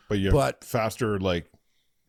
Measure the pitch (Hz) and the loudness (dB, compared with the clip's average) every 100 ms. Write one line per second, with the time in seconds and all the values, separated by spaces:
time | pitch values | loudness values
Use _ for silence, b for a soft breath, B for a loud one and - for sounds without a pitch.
0 | b 104 95 147 131 - - 120 110 - | b -2 2 2 2 -4 -6 -2 -2 -2
1 | 110 101 95 87 - _ _ _ _ _ | -2 0 0 -2 -4 _ _ _ _ _